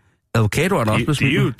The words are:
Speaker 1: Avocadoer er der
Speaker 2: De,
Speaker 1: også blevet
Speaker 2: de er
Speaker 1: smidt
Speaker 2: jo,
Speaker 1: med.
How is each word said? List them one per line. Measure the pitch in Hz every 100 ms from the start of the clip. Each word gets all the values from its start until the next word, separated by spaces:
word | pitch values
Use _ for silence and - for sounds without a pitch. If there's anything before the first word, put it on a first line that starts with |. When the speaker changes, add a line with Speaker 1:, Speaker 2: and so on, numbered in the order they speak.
| _ _ _
Speaker 1:
Avocadoer | 113 107 131 175 185
er |
der | 107 113
Speaker 2:
De, | 120
Speaker 1:
også | 143
blevet |
Speaker 2:
de |
er | 135
Speaker 1:
smidt | 139
Speaker 2:
jo, |
Speaker 1:
med. | 135